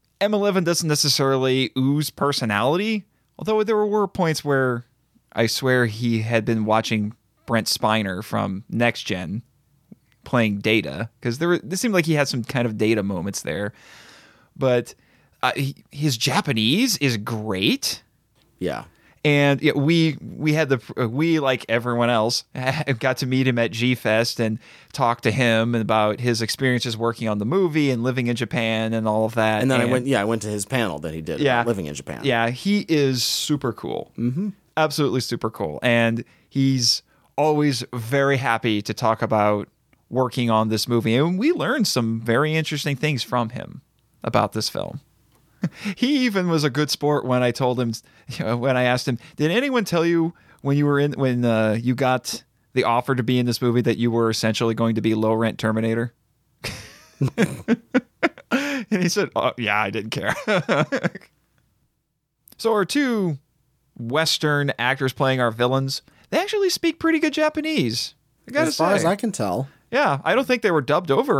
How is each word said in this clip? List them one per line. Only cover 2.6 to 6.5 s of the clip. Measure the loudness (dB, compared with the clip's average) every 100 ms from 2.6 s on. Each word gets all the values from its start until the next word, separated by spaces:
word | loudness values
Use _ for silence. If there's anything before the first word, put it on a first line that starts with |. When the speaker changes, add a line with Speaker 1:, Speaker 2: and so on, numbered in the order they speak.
| 2 0 0 -2 -6 _ _ -10
Speaker 1:
although | -2 0
there | 0 0 0
were | 0 -2
points | 0 0 0
where | 0 2 2 -2 -6 _ _ _ _
I | 0 0
swear | 2 2 4 2
he | 0 0 0
had | 2 0
been | 2